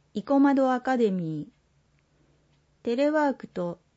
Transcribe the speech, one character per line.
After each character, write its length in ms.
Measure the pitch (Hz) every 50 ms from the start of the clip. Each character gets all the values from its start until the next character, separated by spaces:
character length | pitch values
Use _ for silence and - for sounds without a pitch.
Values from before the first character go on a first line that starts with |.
| _ _ -
生 80 | 214
駒 320 | - - 277 277 277 285 269
戸 180 | 269 269 254
ア 100 | 254 247
カ 140 | 247 262 262
デ 120 | 240 233 202
ミ 380 | 190 185 170 160 156 147 151
ー。 1400 | - _ _ _ _ _ _ _ _ _ _ _ _ _ _ _ _ _ _ _ _ _ _ _ _ _ _ -
テ 120 | 233 240
レ 140 | 247 285 294
ワ 180 | 302 302 302 285
ー 40 | 254
ク 140 | - -
と 320 | - - 185 175 175 170 - _ _ _